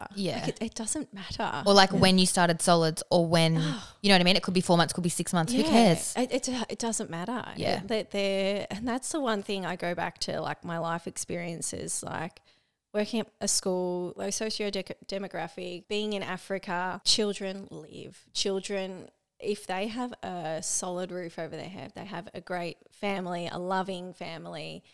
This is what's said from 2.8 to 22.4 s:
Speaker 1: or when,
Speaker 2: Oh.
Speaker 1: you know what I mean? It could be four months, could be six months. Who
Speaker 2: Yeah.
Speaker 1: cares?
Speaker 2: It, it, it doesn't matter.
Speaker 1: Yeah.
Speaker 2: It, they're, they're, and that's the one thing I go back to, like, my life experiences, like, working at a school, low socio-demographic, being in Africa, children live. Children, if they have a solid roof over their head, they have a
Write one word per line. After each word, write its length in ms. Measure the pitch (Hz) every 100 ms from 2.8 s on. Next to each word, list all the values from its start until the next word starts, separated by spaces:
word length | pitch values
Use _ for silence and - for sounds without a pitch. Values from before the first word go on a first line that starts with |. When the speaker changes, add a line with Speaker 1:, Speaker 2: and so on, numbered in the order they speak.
| 160 165 -
Speaker 1:
or 160 | 175 165
when, 300 | 170 160 160
Speaker 2:
Oh. 240 | 160 131 - -
Speaker 1:
you 80 | 202
know 60 | 185
what 40 |
I 40 |
mean? 120 | 175 190
It 60 |
could 100 | -
be 80 | 180
four 160 | - 170
months, 160 | 170
could 100 | -
be 60 | 170
six 240 | - 170
months. 180 | 175 165
Who 60 | 247
Speaker 2:
Yeah. 80 | 320
Speaker 1:
cares? 420 | 226 214 165 -
Speaker 2:
It, 160 | - 247 262 -
it, 20 | 247 226
it 100 | 220
doesn't 300 | 233 220 214
matter. 340 | 165 175 165 - -
Speaker 1:
Yeah. 220 | - -
Speaker 2:
It, 80 | 196
they're, 160 | 220 -
they're, 560 | 202 196 196 196 202 -
and 160 | 202 240
that's 240 | 247 -
the 100 | 320
one 220 | 254 214
thing 220 | 196 196
I 120 | 175 180
go 180 | 175
back 240 | 180 175 -
to, 220 | - 156
like, 200 | 156 151
my 140 | 180 170
life 300 | 165 165 -
experiences, 960 | - - 175 175 165 - - 170 -
like, 400 | - - 165 - _ _ _ _ _
working 280 | 208 208 233
at 80 | - _
a 80 | 202
school, 640 | - 190 185 180 180 175 -
low 120 | 196
socio-demographic, 1600 | 202 220 214 208 196 180 - - 196 190 170 170 - 180 175 -
being 240 | 208 214
in 100 | 202
Africa, 800 | 175 185 - 190 - 175 185 185
children 640 | - - 208 196 196 196 196
live. 560 | 156 156 - - - _
Children, 720 | - 202 196 190 202 190 185 - _ _ _
if 260 | - 208 -
they 220 | 185 220
have 240 | 233 247 -
a 380 | 190 180 156 160
solid 480 | - - 185 180 180
roof 280 | 180 170 -
over 180 | 160 160
their 120 | 180
head, 240 | 190 -
they 100 | -
have 240 | 202 170 208
a 60 | 180